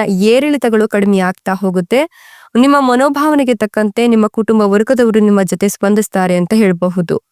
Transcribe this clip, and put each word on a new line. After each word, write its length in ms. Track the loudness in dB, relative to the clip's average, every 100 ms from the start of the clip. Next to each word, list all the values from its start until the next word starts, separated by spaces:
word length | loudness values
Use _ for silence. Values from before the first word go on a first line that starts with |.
| 0
ಏರಿಳಿತಗಳು 800 | 0 2 2 0 -2 0 0 0
ಕಡಿಮೆ 320 | 0 0 0
ಆಗ್ತಾ 340 | -2 -4 -6
ಹೋಗುತ್ತೆ. 480 | -4 -2 -4 -2 -2 -2 -8 -20 -20 -6 0
ನಿಮ್ಮ 160 | 2 2
ಮನೋಭಾವನೆಗೆ 760 | 2 0 0 0 0 0 0
ತಕ್ಕಂತೆ 540 | -2 -2 -2 -2 0 0
ನಿಮ್ಮ 200 | 2 0
ಕುಟುಂಬ 340 | -2 0 0
ವರ್ಗದವರು 580 | 2 0 0 0 2 2
ನಿಮ್ಮ 220 | 2 2
ಜೊತೆ 240 | 0 -2 -4
ಸ್ಪಂದಿಸ್ತಾರೆ 680 | -2 -2 0 -2 -2 -2 -2
ಅಂತ 180 | 0
ಹೇಳಬಹುದು. 680 | 2 2 0 -2 -4 -4 -6 -8